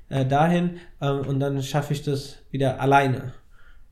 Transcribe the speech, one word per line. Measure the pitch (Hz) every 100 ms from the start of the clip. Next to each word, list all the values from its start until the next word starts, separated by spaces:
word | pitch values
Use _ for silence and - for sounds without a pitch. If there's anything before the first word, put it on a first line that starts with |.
| -
äh, | 135 135
dahin, | 139 165 175 175 175 - -
ähm, | 143 139
und | 139 135
dann | 143 139
schaffe | 131 147 -
ich | 147
das | - 131 - - -
wieder | 135 131 -
alleine.“ | 135 139 135 120 123 - - - - - -